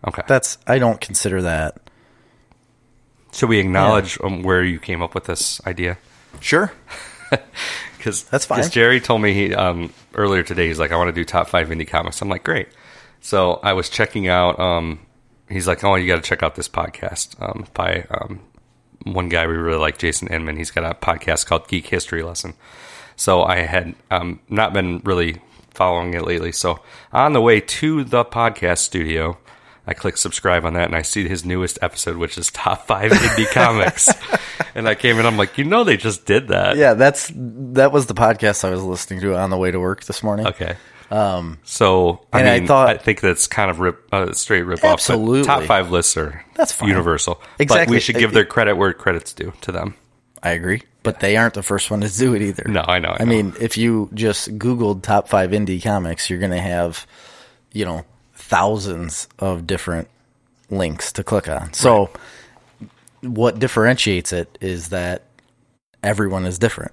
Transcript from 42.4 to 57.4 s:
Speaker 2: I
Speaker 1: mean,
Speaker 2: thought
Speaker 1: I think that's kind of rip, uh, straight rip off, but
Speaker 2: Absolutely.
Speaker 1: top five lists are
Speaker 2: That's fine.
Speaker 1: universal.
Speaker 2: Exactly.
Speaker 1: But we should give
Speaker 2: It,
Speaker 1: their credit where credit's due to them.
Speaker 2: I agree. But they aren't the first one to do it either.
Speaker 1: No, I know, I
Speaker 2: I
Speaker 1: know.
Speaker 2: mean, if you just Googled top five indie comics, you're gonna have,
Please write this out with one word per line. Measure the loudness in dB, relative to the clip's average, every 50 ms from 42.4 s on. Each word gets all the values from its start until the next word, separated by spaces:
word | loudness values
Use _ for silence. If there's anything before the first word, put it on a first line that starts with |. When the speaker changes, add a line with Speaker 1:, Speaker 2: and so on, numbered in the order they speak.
| 4 4
Speaker 2:
I | 4 4
Speaker 1:
mean, | 4 4
Speaker 2:
thought | 4 6 6 4
Speaker 1:
I | 2 2
think | 0 -2 -2 2
that's | 2 0 2 2 0
kind | -2 0 0 0 0
of | 0 0
rip, | -2 -2 -2 -4 _ _
uh, | -2 -2 -2 -2 -4
straight | -6 -2 0 0 0 0
rip | -2 -4 2
off, |
but | 4 4 4
Speaker 2:
Absolutely. | 4 2 0 0 0 2 2 2 2 4
Speaker 1:
top | 2 2 0 4
five | 4 4 2 4 2
lists | 0 2 2 2 0 0
are | -4 -6 -6 -12 -18 _ _
Speaker 2:
That's | -2 0 0
fine. | 0 -2 0 2
Speaker 1:
universal. | 2 2 2 2 0 0 0 -4 -6 -6 -10 -20 -2 -2
Speaker 2:
Exactly. | 4 4 6 6 6
Speaker 1:
But | 4
we | 4 2
should | 2 2 2 2
give | 2 4
Speaker 2:
It, | 6
Speaker 1:
their | 4 4
credit | 4 2 2 2 2 4 2
where | 2 0
credit's | 0 0 -2 -2 -2 -2 -4 -10 -12
due | -10 -10 -12 -12 -12
to | -12 -8
them. | -6 -6 -6 -8 -10 _ _ _ _ _ _ _ _ -6
Speaker 2:
I | -4 -2
agree. | -2 -2 0 -2 -2 -2 -2 _ _ _ _
But | -4 -4 0
they | 2 2 4 4
aren't | 4 4 2
the | -2
first | -4 -2 -2 -2 -2 -2
one | -2 -2
to | -2 -2
do | 0 2 2 2 4
it | 2
either. | 0 -2 -4 -4 -6 -2
Speaker 1:
No, | -2 0 0 2
I | 0 0
know, | 0 -2
I | -2 0
Speaker 2:
I | 2
Speaker 1:
know. | 2
Speaker 2:
mean, | 2 2 2 -2 -4 -4
if | -4 -4 -2 0
you | 0 2 2 2 -2 -4 -4
just | -2 0 0 0 0 -4 -8 -8 -4
Googled | -2 -2 0 2 0 0 0 -2 -2
top | 2 2 2 2 2
five | 2 2 2 2
indie | 0 -2 0 -2 -2 -2
comics, | -2 -2 -2 0 -2 -4 -4 -6 -4 -6
you're | -4 -4
gonna | -2 -2 -2 -2
have, | -2 -2 -2 0 -2 -2 -4 -8 -14 _ _ -20 -20 -20 -20 -20